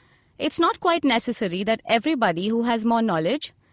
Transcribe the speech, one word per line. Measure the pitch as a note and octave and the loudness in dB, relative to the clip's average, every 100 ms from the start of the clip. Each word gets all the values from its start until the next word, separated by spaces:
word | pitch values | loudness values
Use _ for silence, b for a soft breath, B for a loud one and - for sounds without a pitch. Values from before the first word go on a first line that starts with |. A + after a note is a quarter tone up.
| b b b b | b b b b
It's | D4+ - | -4 0
not | E4+ A#4 | 0 0
quite | F#4 E4+ | 0 2
necessary | C#4+ A3+ - A3+ G3 F3+ | 2 0 0 -2 -2 -2
that | G3 A3 - | -2 -2 0
everybody | A#3 D4 D#4 G#3+ E3 G3 | 0 2 0 2 0 0
who | A#3 | 0
has | A#3 A#3 A3 | 0 0 0
more | A#3 | 0
knowledge | A3+ E3 D#3+ D4 - _ _ | 2 0 0 -2 -6 _ _